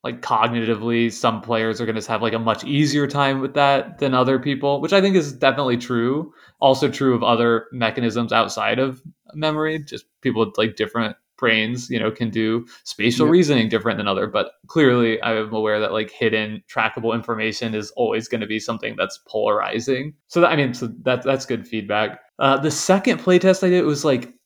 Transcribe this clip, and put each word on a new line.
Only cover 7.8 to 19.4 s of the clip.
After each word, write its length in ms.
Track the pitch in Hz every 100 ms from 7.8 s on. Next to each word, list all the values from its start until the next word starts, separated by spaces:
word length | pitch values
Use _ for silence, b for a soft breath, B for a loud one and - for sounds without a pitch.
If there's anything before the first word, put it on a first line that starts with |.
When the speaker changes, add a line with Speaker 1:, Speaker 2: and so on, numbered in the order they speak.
| 113 120 117 110 113
Speaker 1:
outside 480 | 113 101 107 107 120
of 220 | 135 127 - - -
memory, 460 | 151 156 151 156 156
just 260 | 147 - - _
people 240 | 123 107
with, 140 | 107 -
like, 180 | 110 107
different 400 | 104 117 110 - _ _
brains, 500 | 120 110 110 123 123
you 100 | 120
know, 120 | 110
can 180 | 110 117
do 380 | 104 110 117 117 B
spatial 420 | - - 117 123 151
Speaker 2:
Yeah. 60 |
Speaker 1:
reasoning 380 | 175 151 131 110
different 260 | 113 113 95
than 100 | 101
other, 200 | 95 104
but 260 | 104 92 - -
clearly 540 | 160 135 123 117 110
I 140 | 117 110
am 180 | 110
aware 260 | 110 107 107
that, 120 | 107
like, 160 | 107 107
hidden 520 | - 113 110 107 107 -
trackable 440 | 123 110 - 113
information 600 | 113 107 110 110 107 113
is 160 | 107 101
always 360 | - 113 107 117
gonna 180 | 117 107
be 140 | 110
something 360 | - 113 110 107
that's 220 | 95 - -
polarizing. 840 | 107